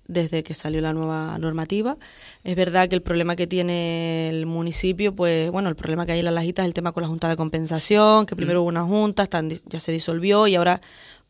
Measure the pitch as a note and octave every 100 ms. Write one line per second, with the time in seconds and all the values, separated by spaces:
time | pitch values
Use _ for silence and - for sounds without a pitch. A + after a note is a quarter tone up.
0 | - F3 D#3+ E3 D#3 D3+ D3+ D#3 D#3+ D#3+
1 | D#3+ D#3 D#3+ D#3+ D#3+ D#3+ D#3+ G3+ A#3+ D4+
2 | - - - - F#3 F3+ F3+ F#3 F#3 F3+
3 | F3+ E3+ E3+ F3 F3 F3+ F3 F3 E3+ E3
4 | E3 E3 D#3+ D#3+ D#3+ E3 E3+ D#3+ F#3 F3+
5 | G#3 F#3+ F3 E3 E3 F#3 F#3+ D#3 D#3+ E3
6 | E3+ E3+ E3+ E3+ E3 F3+ F3+ E3+ E3+ E3+
7 | D#3+ E3 E3 E3 D#3+ D#3+ D#3+ D#3+ D#3 G#3
8 | G#3+ G#3+ G#3 F3+ E3 F3 F3 E3+ F3 G#3+
9 | G#3+ G3 G3 E3+ D#3+ D#3+ - E3 - E3
10 | E3+ E3 F#3+ G#3 G#3+ F3+ F3 F#3 - -
11 | - -